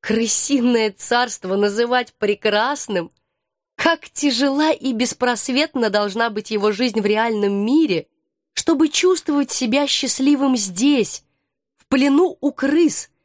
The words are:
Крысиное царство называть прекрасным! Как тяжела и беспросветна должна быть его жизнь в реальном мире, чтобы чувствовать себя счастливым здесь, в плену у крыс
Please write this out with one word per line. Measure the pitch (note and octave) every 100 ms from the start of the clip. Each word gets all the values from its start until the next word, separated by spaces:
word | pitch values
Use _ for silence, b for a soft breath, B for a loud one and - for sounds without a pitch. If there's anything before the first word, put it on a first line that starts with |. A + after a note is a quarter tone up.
Крысиное | - A3 A3+ - - C#4+ A#3+ A#3 A3
царство | G#3 - A#3+ B3 - F#3 G3
называть | G#3 G#3 A#3+ B3 B3
прекрасным! | _ G#3 G#3 G#3+ G#3 A#3 C#4+ - G3 E3+ _ _ _ _ _ _ -
Как | D#4+ E4 -
тяжела | - D4 A#3 C#4 C#4 D#4
и | D#4 C4
беспросветна | A3+ A#3+ - B3 A#3+ - B3+ D#4 C4+ A3+
должна | G3+ G#3 G3 A#3
быть | G#3 G#3
его | G#3+ G#3
жизнь | G3+ B3 G#3+
в | G#3
реальном | G#3+ A#3 G#3+ G3+ G3+
мире, | G#3 C#4+ D#4 F3 - _ _ _ _
чтобы | - - D#4 D#4
чувствовать | - F#4 F#4 - C#4+ C#4
себя | - B3 C4 C#4+
счастливым | - C4 - C4+ C#4+ C#4 B3+
здесь, | G3 F3 C4 C#4+ G3+ - _ _ _ _ _ _
в | _
плену | C4 C#4 C#4 F4+ -
у | C#4+
крыс | - C4+ D#4 E4 - - _